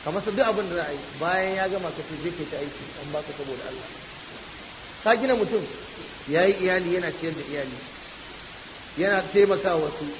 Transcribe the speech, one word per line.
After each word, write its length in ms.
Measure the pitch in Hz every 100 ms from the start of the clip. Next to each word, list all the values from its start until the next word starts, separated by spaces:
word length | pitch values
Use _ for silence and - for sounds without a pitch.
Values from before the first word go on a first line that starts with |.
Ka 60 | -
masa 200 | 180 208
duk 160 | 202 233
abin 220 | 208 196
da 60 | 170
za 80 |
a 80 | 151
yi. 60 | 143 131 139
Bayan 360 | 165 185 190 190
ya 120 | 190
gama 200 | 190 175
ka 120 | 151 151
ce, 80 | 151
"Je 80 | 170
ka 120 | 160
yi 60 | 151
ta 60 | 143
aiki, 280 | 143 - - -
an 80 | 147
baka 220 | 151 151 143
saboda 280 | 135 123 131
Allah." 220 | 131 - - - - - - - - - - - -
Ka 140 | 214 226
gina 180 | 262
mutum, 300 | 240 190 220 160 - - - - - -
ya 160 | 156 190
yi 80 | 196
iyali, 300 | 185 185 175
yana 160 | 180 170
ciyar 220 | - 165
da 80 | 147
iyali. 320 | 139 143 135 127 - - - - - - - - - - - -
Yana 260 | 185 196 180
taimaka 440 | 202 202 185 190 165
wasu. 300 | 151 - 147 -